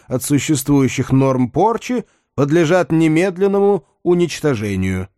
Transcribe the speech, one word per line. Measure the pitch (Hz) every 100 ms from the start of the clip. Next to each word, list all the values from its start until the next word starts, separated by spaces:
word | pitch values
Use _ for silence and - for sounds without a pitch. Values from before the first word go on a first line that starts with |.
| -
от | 127
существующих | - 143 - 147 - 143 127 - 127
норм | 135 135 127 123
порчи, | 151 214 226 - 254 - _ _
подлежат | - 143 160 156 185 170
немедленному | 160 160 156 190 175 196 196 202 202 - _
уничтожению. | 165 175 175 - 151 117 107 95 95 92 92